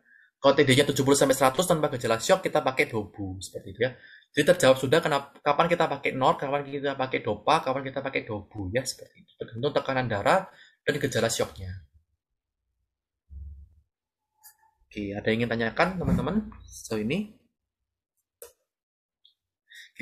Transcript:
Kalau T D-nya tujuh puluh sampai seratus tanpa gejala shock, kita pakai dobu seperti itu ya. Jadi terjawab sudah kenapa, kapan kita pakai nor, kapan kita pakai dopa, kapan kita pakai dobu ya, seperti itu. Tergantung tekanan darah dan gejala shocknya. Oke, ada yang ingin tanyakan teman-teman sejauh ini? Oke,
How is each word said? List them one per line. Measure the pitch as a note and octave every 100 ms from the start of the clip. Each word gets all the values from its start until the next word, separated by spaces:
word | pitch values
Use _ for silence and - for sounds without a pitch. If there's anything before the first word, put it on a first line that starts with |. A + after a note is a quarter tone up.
| _ _ _ _
Kalau | C#3 C#3
T |
D-nya | C3+ B2+ C#3
tujuh | -
puluh | C3
sampai | C#3+ C#3 -
seratus | C3 - F3+
tanpa | E3 D3+
gejala | B2+ A#2 A2+
shock, | - F#3
kita | - D3+
pakai | C3+ - D3
dobu | A2+ F#2+ - G2 F#2
seperti | - - G2+ F#2+
itu |
ya. | B2 - - - _
Jadi | - D3
terjawab | F3 C3 C3
sudah | C3+ D#3
kenapa, | E3 C#3+ - -
kapan | - C#3+ E3+
kita | E3+ D#3
pakai | C#3 C3+ C3
nor, | C3+ E3
kapan | C#3+ C#3+
kita | C#3 C#3 C#3 C3+
pakai | C3 C3
dopa, | - G#2 - D#3
kapan | D3 C3
kita | C3+ C3+
pakai | C3+ C3+
dobu | B2+ G#2+ G2 G#2+ F#2+
ya, | A#2
seperti | C3+ - - _
itu. | _ -
Tergantung | - A2+ C#3+ -
tekanan | - C3 B2+
darah | G2+ A#2 F#3 F#3 - - _
dan | - C#3+
gejala | C#3 A#2 A2+
shocknya. | - A2+ - F#2 F#2 - _ _ _ _ _ _ _ _ _ _ _ _ _ _ - - - - _ _ _ _ _ _ _ - _ _ _ _
Oke, | G#2+ G2+
ada | G2+ G#2
yang | A2
ingin | A#2
tanyakan | A#2 A2+ A2 F3 F3+
teman-teman | D3 F3 B2+ G#3 G#3+ -
sejauh | - - - A2
ini? | G#2+ E3+ G#3 - _ _ _ _ _ _ _ _ _ _ - _ _ _ _ _ _ _ _ _ _ _ _ - -
Oke, | -